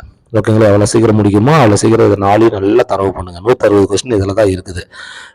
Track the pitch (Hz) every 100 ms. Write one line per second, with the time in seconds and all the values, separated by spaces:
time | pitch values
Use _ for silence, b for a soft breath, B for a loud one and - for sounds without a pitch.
0 | - _ _ 110 107 107 107 101 104 113
1 | 113 107 104 101 120 160 117 101 110 110
2 | 107 98 98 104 113 104 98 117 123 98
3 | 98 90 90 87 104 127 110 101 95 98
4 | 127 110 95 98 104 92 87 87 - B
5 | B B B